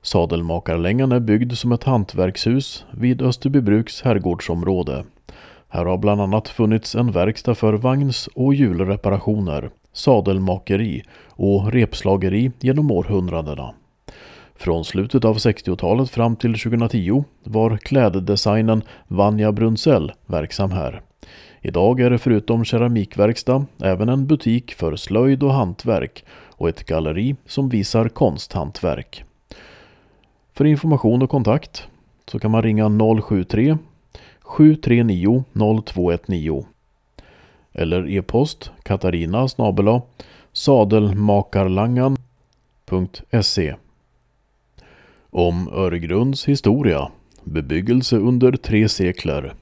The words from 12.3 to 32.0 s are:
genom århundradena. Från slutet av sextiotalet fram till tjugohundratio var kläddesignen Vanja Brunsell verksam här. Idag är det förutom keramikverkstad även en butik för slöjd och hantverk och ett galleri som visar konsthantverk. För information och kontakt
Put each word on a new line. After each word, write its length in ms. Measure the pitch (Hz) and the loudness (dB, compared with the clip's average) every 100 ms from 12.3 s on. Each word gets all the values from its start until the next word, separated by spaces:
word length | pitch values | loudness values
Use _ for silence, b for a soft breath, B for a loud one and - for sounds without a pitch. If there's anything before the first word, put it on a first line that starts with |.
| 98 127 - | 0 -2 -2
genom 320 | 127 139 151 | 0 2 2
århundradena. 840 | 95 - 101 90 85 76 71 64 - _ _ - B B B B _ | 0 0 -2 -2 -6 -8 -10 -12 -16 _ _ -20 B B B B _
Från 300 | - 82 80 | -4 -4 -2
slutet 400 | 92 98 135 113 | -4 0 2 2
av 100 | 107 | 2
sextiotalet 760 | 120 101 - 90 85 117 131 | 0 -2 -4 -4 0 0 0
fram 260 | - 117 113 | 0 -2 0
till 200 | 120 113 | -2 -2
tjugohundratio 720 | 117 117 117 117 87 127 143 _ | -2 -2 0 0 0 0 -2 _
var 340 | - 110 113 107 | -4 0 0 0
kläddesignen 1040 | - 139 113 92 92 98 107 107 110 110 - B _ | 0 2 2 0 -2 0 2 2 2 0 -2 B _
Vanja 440 | 90 101 107 107 | 0 2 2 0
Brunsell 600 | 104 113 110 - 123 71 - - | 0 0 0 2 2 0 -10 -6
verksam 460 | 82 78 - 98 | -6 -6 -4 -2
här. 300 | 92 67 - - _ B B B B | -2 -6 -8 -20 _ B B B B
Idag 380 | - - 98 127 | -6 2 2 4
är 100 | 123 | 2
det 80 | 123 | 2
förutom 480 | - 110 101 117 113 | 2 0 2 0 0
keramikverkstad 1000 | 117 120 117 98 - 104 120 - 131 143 _ | 0 0 0 -2 0 0 0 0 0 -2 _
även 260 | 95 92 107 | -2 0 0
en 180 | 135 135 | 0 0
butik 460 | 151 - 120 - | 0 2 0 -2
för 220 | - 82 76 | -6 -4 -4
slöjd 480 | - 104 131 135 | -2 2 2 2
och 100 | 143 | 2
hantverk 720 | 135 98 98 117 98 64 - _ | 0 -2 -4 -2 -2 -4 -12 _
och 380 | - - _ 82 | -20 -20 _ -4
ett 160 | - - | -4 -4
galleri 500 | 80 78 80 120 139 _ | -2 -2 -2 -2 -4 _
som 240 | - 135 | -4 -2
visar 400 | 117 95 113 113 | -2 0 0 -2
konsthantverk. 1120 | - 123 69 - 92 73 - 87 - - - - _ _ B B B B B B B B _ _ | 0 -2 -2 -8 -8 -8 -6 -4 -4 -8 -20 -20 _ _ B B B B B B B B _ _
För 120 | - 147 | 0 0
information 560 | 147 160 143 110 120 | 2 0 0 2 2
och 80 | 131 | 0
kontakt 580 | 143 107 139 - - - _ | 0 0 -2 -4 -18 -20 _